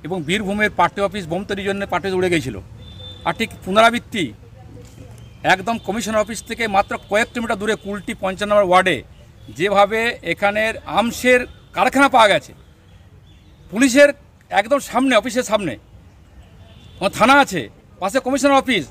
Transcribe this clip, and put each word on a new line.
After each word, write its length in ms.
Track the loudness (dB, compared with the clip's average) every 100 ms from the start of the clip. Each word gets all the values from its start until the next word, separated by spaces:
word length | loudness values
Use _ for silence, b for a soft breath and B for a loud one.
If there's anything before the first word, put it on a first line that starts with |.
এবং 200 | -8 -8
বীরভূমের 460 | -4 -4 -2 -2 -2
পার্টি 320 | 0 0 0
অফিস 260 | -4 -4 -8
বোম 160 | -8
তৈরির 220 | -6 -6 -6
জন্য 220 | -6 -4
পার্টি 200 | -4 -4
অফিস 100 | -2
উড়ে 120 | 0
গিয়েছিল। 300 | 0 -4 -10 -14 -20 -20 -20 -20 -6 -6
আর 80 |
ঠিক 160 | -4 -8 -8 -2
পুনরাবৃত্তি 680 | 4 4 2 -6 -6 -6 -8 -20 -20 -20 -20 -20 -20 -20 -20 -20 -6
একদম 340 | 0 0 0 -6
কমিশনার 440 | -4 -6 -2 -2
অফিস 220 | -2 -8
থেকে 240 | -10 -6 0
মাত্র 300 | 0 -2 -8 -2
কয়েক 180 | -2 -2
কিলোমিটার 320 | -4 -6 -4
দূরে 160 | -2 -4
কুলটি 380 | -6 -10 -10 -8
পঞ্চান্ন 360 | -6 -6 0 2
নম্বর 140 | 6
ওয়ার্ডে 340 | 4 4 -2 -6 -20 -20 -20 -20
যেভাবে 680 | -4 0 4 2 2 -2 -4
এখানের 500 | -6 -2 -2 0 -4 -4 -4
আমসের 600 | -2 -2 0 2 2 0 -14 -12
কারখানা 360 | -2 0 4 4
পাওয়া 180 | 6 6
গেছে, 260 | 4 -2 -20 -20 _ _ -20 -20 -20 -20 -20 -20 -20 -10
পুলিশের 380 | 0 2 6 4 4 -18 _ _
একদম 300 | -2 0 -2
সামনে, 360 | 0 -2 2 2
অফিসের 280 | 2 -6
সামনে, 340 | -2 -2 -2 -8 -16 -20 -20 -20 -20 -20 -20 -20 -20 -20 -20 -6
ওখানে 140 | -6
থানা 240 | 2 4
আছে, 360 | 6 4 -2 -8 -14 _ -8
পাশে 200 | -4 -2
কমিশনার 380 | -2 0 4 2
অফিস 300 | 2 -2 -4